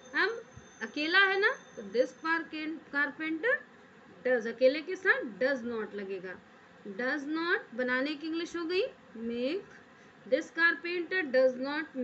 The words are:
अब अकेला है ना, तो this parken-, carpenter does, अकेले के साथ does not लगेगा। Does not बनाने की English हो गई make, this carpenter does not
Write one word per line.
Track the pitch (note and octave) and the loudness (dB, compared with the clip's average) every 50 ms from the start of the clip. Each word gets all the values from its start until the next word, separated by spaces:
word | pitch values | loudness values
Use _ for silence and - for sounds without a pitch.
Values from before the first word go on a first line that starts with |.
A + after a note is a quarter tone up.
| - B3+ B3+ | -18 -6 0
अब | D4+ F4 G4+ A#4 A#4 A4+ - - - - - - - | 0 0 0 0 -4 -10 -14 -20 -20 -20 -20 -12 -10
अकेला | A3+ G#3+ - D4 D4+ D#4+ F4 F#4+ | -10 -6 -4 -2 0 4 6 6
है | G4+ F#4+ G4 G4 | 6 6 4 4
ना, | G#4 A#4 | 2 2
तो | C#5 - - - - - | 2 0 -8 -14 -16 -14
this | G#3+ G3 F#3 A#3 C#4 D4+ | -12 -2 2 2 2 2
parken-, | - - - D#4+ E4 E4 D#4+ - D#4+ D#4 D#4 D#4 D#4+ C4+ - - - | 0 -6 -2 0 0 0 -2 -6 -8 -6 -6 -6 -8 -8 -10 -4 -2
carpenter | C#4 C#4+ C#4+ B3+ - D#4 D#4+ D#4+ D#4+ G#4 A#4+ - - - - - - - - - - - - - - - B3+ | 0 0 0 -2 -6 -4 -4 -4 0 0 0 0 0 -2 -12 -20 -20 -20 -20 -20 -20 -20 -20 -20 -4 0 2
does, | B3+ A#3+ G3+ A3+ | 2 2 0 -4
अकेले | A3+ - B3+ C4 C#4+ D#4 | 0 4 6 6 6 4
के | D4 F4+ F#4 | -2 -6 -8
साथ | F#4 - F#4+ A#4+ C5+ | 0 4 4 4 4
does | G4 B3+ G3 F3+ B3 C#4 C#4+ B3 A3+ | 2 -4 -4 0 0 2 2 0 -2
not | A#3+ A#3+ A3 G#3+ F#3+ G3+ | -4 -4 -4 -6 -6 -8
लगेगा। | G3+ F#3+ F#3+ G3 F#3 F3 F#3 F3+ - - - - - - - - - - G#3 | -8 -8 -6 -8 -8 -8 -10 -12 -14 -16 -20 -20 -20 -20 -20 -20 -16 -12 -10
Does | G3 F#3+ A#3+ C4 D4 D4+ C4+ C#4+ D#4 E4 | -6 -4 -2 -2 -2 -2 -4 -4 -2 -2
not | E4 E4+ F#4+ A4+ - - A#3 | 0 0 0 0 -2 -6 -6
बनाने | A3+ B3+ B3 B3+ B3+ C4+ D4 D#4 | -4 -2 0 0 0 0 -2 -2
की | C#4+ E4 D#4+ | -4 -6 -4
English | D#4+ E4 F4 - - | -4 -4 -4 -4 -6
हो | E4+ E4+ | -6 -4
गई | D#4+ F4+ F#4 A#4+ C5+ - - - - - A3+ | -2 0 0 0 -2 -4 -12 -20 -20 -14 -10
make, | A3+ A3+ A#3 A#3+ B3 C4+ E4 G#4 - - - - - - - - - - - - - G3 B3 | -8 -6 -4 -2 -2 -2 -2 -4 -6 -10 -18 -20 -20 -20 -20 -20 -20 -20 -20 -20 -2 0 0
this | D#4 D#4 - - E4 | 0 0 -4 0 4
carpenter | E4 E4+ E4+ - - E4+ F4 F4+ E4+ D#4 F#4 F#4 F4+ C4+ A#3 | 4 4 4 2 -4 -4 -4 -4 -4 -2 0 -2 0 2 4
does | C4 C4 C4 B3 | 6 6 6 4
not | B3 C4 C#4 D4 D4+ D#4 - - C4 | 2 -4 -4 -4 -4 -6 -6 -6 -6